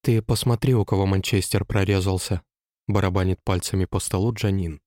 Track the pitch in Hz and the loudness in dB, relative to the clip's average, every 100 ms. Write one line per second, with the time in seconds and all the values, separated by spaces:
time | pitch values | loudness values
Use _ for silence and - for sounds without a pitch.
0 | - 113 - 113 123 117 135 120 98 98 | 2 0 0 -2 0 0 2 2 2 2
1 | 98 98 - 101 - 101 92 104 95 98 | 2 0 2 0 0 -2 0 0 2 2
2 | 92 92 - 92 _ _ _ _ - 101 | 2 -2 -2 -6 _ _ _ _ -2 0
3 | 92 92 92 90 - 92 - 98 90 95 | 0 0 0 -2 -2 -2 -2 -2 -2 -4
4 | - 92 107 113 107 98 85 76 | -2 -2 -2 -2 -2 -2 -4 -8